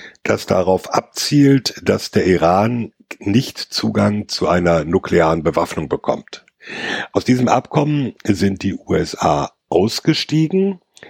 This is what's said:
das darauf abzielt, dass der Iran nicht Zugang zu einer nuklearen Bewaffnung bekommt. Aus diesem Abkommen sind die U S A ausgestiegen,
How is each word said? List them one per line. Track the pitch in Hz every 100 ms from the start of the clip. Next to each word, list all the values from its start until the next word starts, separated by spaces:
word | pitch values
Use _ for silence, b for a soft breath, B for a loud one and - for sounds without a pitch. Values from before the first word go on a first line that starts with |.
| B B
das | - 107 -
darauf | 92 90 92 -
abzielt, | - - - - 147 139 135 - - -
dass | 101 -
der | 107 92
Iran | 87 82 92 110 120 107 - _ -
nicht | 101 107 131 -
Zugang | - - 110 104 104 104 98
zu | - -
einer | 87 87 82
nuklearen | 76 92 - 90 80 82
Bewaffnung | 80 - 82 - 71
bekommt. | - - - - - _ _ B B B B B
Aus | 98
diesem | - 127 123
Abkommen | 123 - 156 147 147 123 -
sind | - 98 98 95
die | 101
U | - -
S | 85 82 -
A | 87 73 - - _
ausgestiegen, | 85 107 - - 156 - 156 156 190 196 185 _ B B